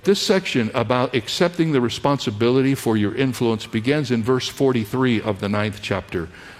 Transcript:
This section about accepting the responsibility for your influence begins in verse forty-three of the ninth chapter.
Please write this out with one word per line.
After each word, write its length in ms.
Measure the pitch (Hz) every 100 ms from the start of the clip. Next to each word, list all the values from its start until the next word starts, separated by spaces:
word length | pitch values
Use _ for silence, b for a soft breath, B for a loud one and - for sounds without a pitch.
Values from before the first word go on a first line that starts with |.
This 160 | 185 202
section 520 | - 190 185 127 110
about 400 | 127 110 123 131 127
accepting 560 | - - 175 175 165
the 80 | 139
responsibility 960 | 120 - 143 143 - 104 117 131 135
for 240 | 135 113 110
your 180 | 104 -
influence 520 | 135 120 117 110 -
begins 420 | 113 110 151 131
in 140 | 117
verse 240 | 110 127 -
forty-three 760 | - 135 127 104 127 131 110
of 180 | 110 101
the 80 | 101
ninth 320 | 104 107 101
chapter. 460 | - 95 - 92 80 B B